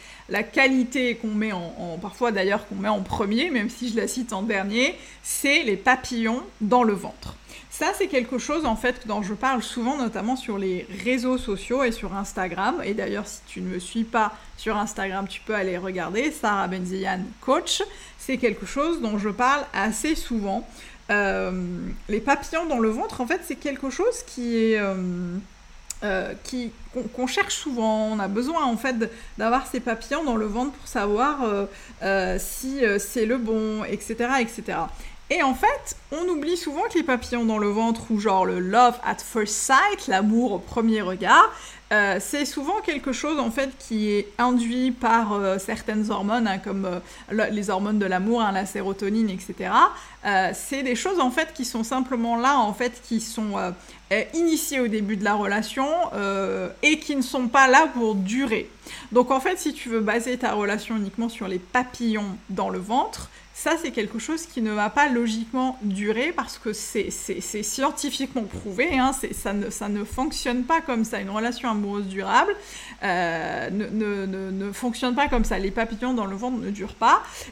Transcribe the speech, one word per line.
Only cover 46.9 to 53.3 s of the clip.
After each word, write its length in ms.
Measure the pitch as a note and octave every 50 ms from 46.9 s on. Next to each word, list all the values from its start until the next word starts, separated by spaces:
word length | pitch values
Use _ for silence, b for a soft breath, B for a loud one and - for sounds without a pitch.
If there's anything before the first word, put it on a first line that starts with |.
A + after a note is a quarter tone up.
| F3+ F3+ - B B B B B
le, 140 | G3+ G#3 D#3 -
les 180 | G#3+ G#3 G3 G#3
hormones 300 | F#3+ F#3 G3+ G#3 G#3+ G#3
de 60 | G3
l'amour, 360 | F#3 F#3 F#3 F#3+ A3 A#3+ A#3
hein, 80 | A3 G3+
la 160 | F#3+ F#3+ G3+
sérotonine, 640 | - - G3 F#3 G3 G3 - G#3 G3 G#3+ A3+ A3 G3+
et 80 | F#3 F#3
cetera. 540 | - - F3 - F#3 F3+ G#3 C4+ E4+ G4+ B B B B B B -
Euh, 240 | G#3 G3 F#3+ F#3+ E3+
c'est 300 | G3+ - - - C4+ C#4
des 140 | C4 C4 A#3
choses, 240 | A3+ - F#4 G4 E4+
en 100 | C4 B3+
fait, 220 | B3+ E4 D#4+ D#4+ -
qui 100 | - A#3+
sont 200 | - - A3+ A3+
simplement 500 | - C4+ C4 B3+ - C4+ A#3 A#3 A#3 A#3
là, 240 | A#3 B3 C4+ D4 C4+
en 140 | A3 G#3
fait, 280 | G3 - A#3+ B3 B3 - -
qui 160 | - A#3 A3
sont, 360 | A3 -